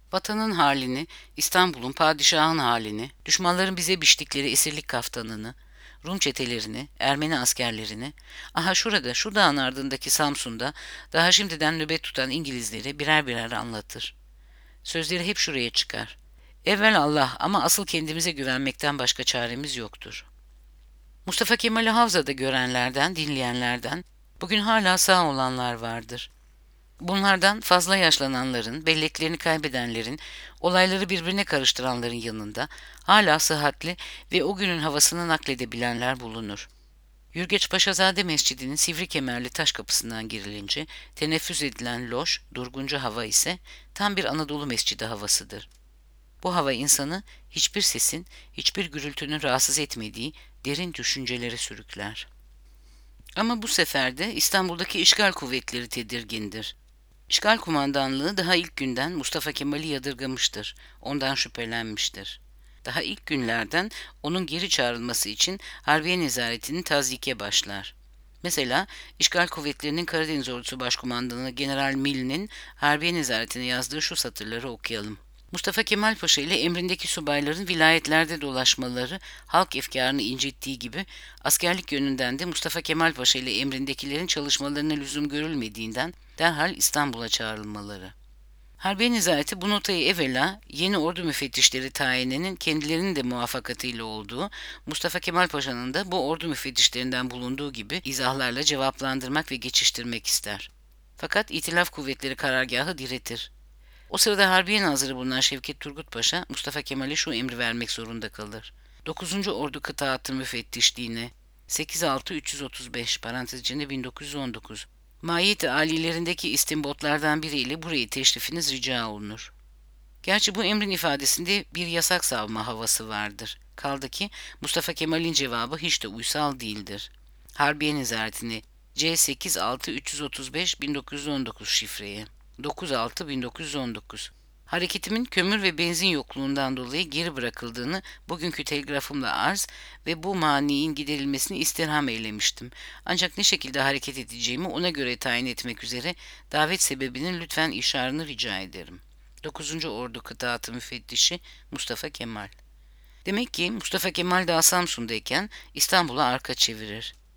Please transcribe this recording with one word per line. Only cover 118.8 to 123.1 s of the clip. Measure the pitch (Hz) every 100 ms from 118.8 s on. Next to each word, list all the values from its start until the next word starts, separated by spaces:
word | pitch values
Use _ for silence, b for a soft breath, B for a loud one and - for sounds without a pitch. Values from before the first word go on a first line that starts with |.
| 127 123 113
olunur. | 104 104 110 - - - - - - - -
Gerçi | - 208 208
bu | 190
emrin | 196 214 202
ifadesinde | 185 165 143 139 - 175 202 -
bir | 170 170
yasak | 170 165 180
savma | - 120 107 110 110
havası | 110 113 -
vardır. | 110